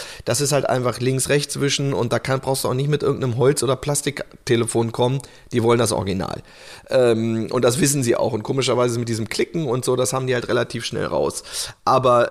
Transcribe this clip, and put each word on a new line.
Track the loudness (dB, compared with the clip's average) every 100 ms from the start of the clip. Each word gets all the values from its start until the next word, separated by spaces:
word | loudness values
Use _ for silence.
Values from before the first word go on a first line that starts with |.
| -16 -12 -4
Das | -2
ist | 2
halt | 0 0
einfach | 0 0 -2
links, | -2 0 0
rechts | 0 0 -2
wischen | -2 0 -2
und | 0 0
da | -2
kann, | -2 -2
brauchst | 0 -2
du | -2
auch |
nicht | -2 0
mit | 0
irgendeinem | 0 0 -2 2
Holz- | 2 2
oder | 0 -2
Plastiktelefon | -2 -2 -2 -6 -12 -12 0 2 2 0 0
kommen. | 0 0 0 -6 -18 -4
Die | 0
wollen | 4 4
das | 4
Original. | 0 -2 -2 -4 -6 -12 -20 -20 -20 -2
Ähm, | 4 4 4 2 0 -2
und | 2
das | 2 2
wissen | 2 2
sie | 2 2
auch. | 2
Und | -2
komischerweise | -4 -2 0 2 2 0
mit | -2
diesem | -4 -4
Klicken | -4 -2 -2
und | -2 -2 0
so, | 0
das | 0
haben | -2 0
die |
halt | -2 0
relativ | -2 -2 -4
schnell | -6 -4 -2
raus. | 0 0 -2 -10 -10 -10 -6 0
Aber | 2 4 4 2